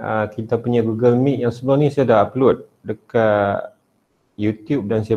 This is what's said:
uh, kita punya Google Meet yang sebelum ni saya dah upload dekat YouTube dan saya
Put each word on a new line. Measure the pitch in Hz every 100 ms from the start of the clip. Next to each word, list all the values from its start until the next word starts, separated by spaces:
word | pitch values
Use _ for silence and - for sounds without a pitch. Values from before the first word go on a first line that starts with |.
uh, | 110 110 104
kita | - 110 117
punya | 120 120
Google | 113 110 120 120
Meet | 139 123 120
yang | 117
sebelum | 127 139 147
ni |
saya | 143
dah | 123 110 101
upload | 127 127 - - _
dekat | 107 107 _ 120 110 104 101 98 - - _ _ _ _ _ -
YouTube | 104 107 - 143 101
dan | 110
saya | 107